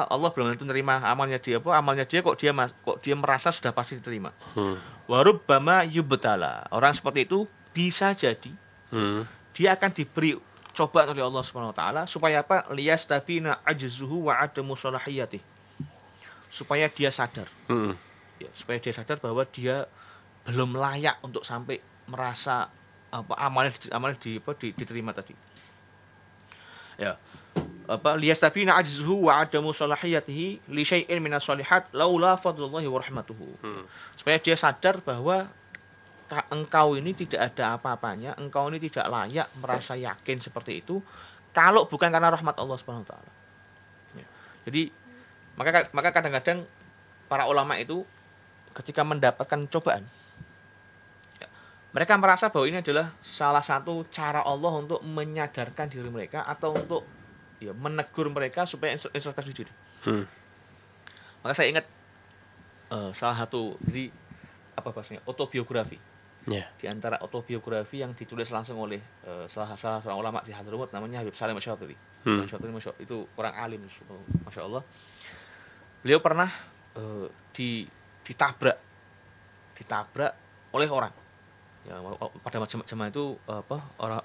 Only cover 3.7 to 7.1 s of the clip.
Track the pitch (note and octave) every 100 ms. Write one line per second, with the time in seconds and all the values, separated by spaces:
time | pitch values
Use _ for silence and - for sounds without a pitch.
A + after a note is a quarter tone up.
3.7 | A#2 A#2+ B2+ A#2+ A2+ F#2 - - - G2+
4.7 | F#2+ - - - B2 D#3+ G#3 - C#3 D3
5.7 | F#3 E3+ D#3 D3 C3 A#2+ G2+ D2+ A1+ -
6.7 | G#2+ C3+ C#3+ C#3+